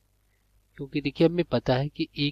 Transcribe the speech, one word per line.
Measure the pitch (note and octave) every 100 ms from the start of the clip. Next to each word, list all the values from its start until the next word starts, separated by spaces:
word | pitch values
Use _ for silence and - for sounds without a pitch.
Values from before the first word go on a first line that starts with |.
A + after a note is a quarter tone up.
| _ _ _ _ _ _ _ -
क्योंकि | C#3 D3+
देखिए | C#3 - E3
हमें | F3 E3+
पता | A#2+ - C3
है | D3
कि | - D#3 -
ए | C#3+